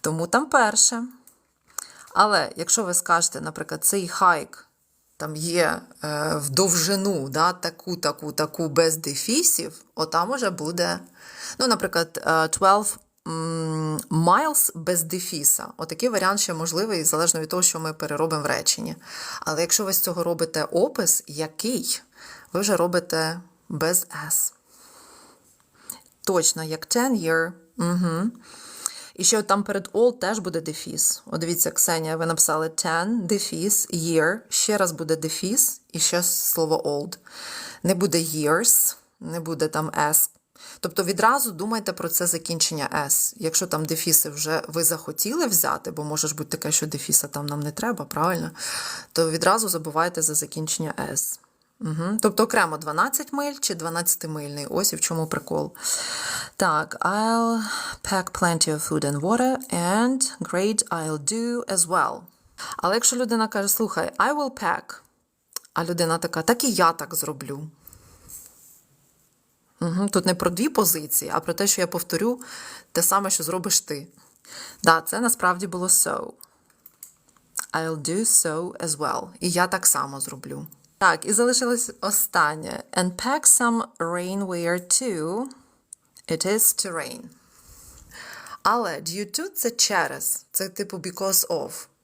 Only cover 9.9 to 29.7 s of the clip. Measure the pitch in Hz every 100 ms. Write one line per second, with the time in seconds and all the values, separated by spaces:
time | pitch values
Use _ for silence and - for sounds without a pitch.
9.9 | - 160 165 180 262 220 180 151 175 175
10.9 | 175 - - - - - - 254 220 -
11.9 | 170 165 - - 160 160 - 196 202 208
12.9 | - _ _ - 160 160 165 160 156 156
13.9 | 156 - 160 170 196 311 294 - - 160
14.9 | 180 165 185 180 160 143 - - - 160
15.9 | 160 247 214 185 202 - 165 165 160 220
16.9 | 190 147 156 170 165 156 180 180 165 160
17.9 | 156 151 147 160 156 143 139 - - -
18.9 | 165 - - - - - 156 170 - 196
19.9 | 190 - 175 170 165 165 160 151 170 254
20.9 | 277 180 - - 147 156 - 220 247 -
21.9 | - - - - - - 175 202 180 170
22.9 | 175 175 160 160 170 - _ _ 151 160
23.9 | 175 - 151 151 156 - _ _ - -
24.9 | - - - - _ _ _ _ _ -
25.9 | - _ _ - 185 160 - 160 156 -
26.9 | 240 254 233 160 160 165 180 _ - 175
27.9 | 180 180 165 208 233 - - - - -
28.9 | - - - 180 220 208 202 196